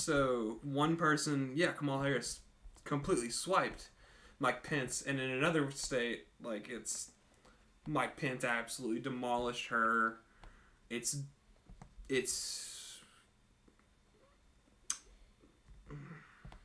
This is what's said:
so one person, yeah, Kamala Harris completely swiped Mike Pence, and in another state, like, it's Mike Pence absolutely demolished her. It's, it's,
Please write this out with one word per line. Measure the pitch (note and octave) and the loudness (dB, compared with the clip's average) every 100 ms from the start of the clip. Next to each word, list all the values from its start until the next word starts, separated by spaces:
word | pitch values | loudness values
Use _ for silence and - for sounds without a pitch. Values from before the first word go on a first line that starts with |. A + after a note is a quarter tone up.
| - | 2
so | C#3+ C3 B2 A2 A#2 | 4 4 4 0 -2
one | C#3+ C#3 D#3 E3 | -2 2 4 4
person, | D#3+ D3 D3+ C#3+ C3 | 4 4 2 0 0
yeah, | C#3 F3 | 2 2
Kamala | - C#3+ C3+ C#3 | 2 0 0 2
Harris | B2 - - - _ - - - | 0 -2 -8 -12 _ -20 -16 -4
completely | C#3+ C#3+ F3 A#2+ | -2 2 0 0
swiped | - E3+ F#3 B2 - - - - - - - | -4 2 2 2 -2 -14 -20 -20 -20 -20 0
Mike | B2+ A#2+ | 0 0
Pence, | - D3 B2 - C#3 | 0 0 0 -2 -2
and | C3+ | 0
in | C3 | 0
another | B2+ D#3 D#3+ C#3 | 2 4 4 2
state, | - - B2 A#2+ A2+ - _ | -2 -2 0 0 -2 -8 _
like, | A#2+ G#2+ G#2+ | -8 -8 -6
it's | A#2 - - - - _ - - - - _ - | -8 -6 -6 -8 -14 _ -20 -20 -20 -20 _ -2
Mike | D3 A#2+ - | 0 0 -2
Pence | B2+ B2+ | -2 0
absolutely | B2+ A#2 A2+ - A#2+ A#2 | 0 0 -2 -4 -2 0
demolished | C3+ B2 B2 A#2+ B2 A#2+ - | -2 -2 0 2 2 -2 -2
her. | A#2 A2+ A#2 A2+ A2+ - _ - - - - _ | 2 4 6 4 0 -10 _ -20 -20 -20 -20 _
It's, | A#2 - C#3+ C#3 - _ - - - - - - | -4 -2 -4 -6 -12 _ -20 -20 -20 -20 -18 -2
it's, | C3 B2+ - - - - - - - - - _ _ _ _ - _ _ _ _ _ - _ _ _ _ _ - - - - - _ - _ - - - D3 C#3+ D#3 - - - - | 0 0 -4 -4 -6 -8 -12 -14 -16 -20 -20 _ _ _ _ -20 _ _ _ _ _ -20 _ _ _ _ _ -8 -8 -8 -20 -20 _ -20 _ -20 -20 -16 -16 -14 -18 -20 -20 -20 -20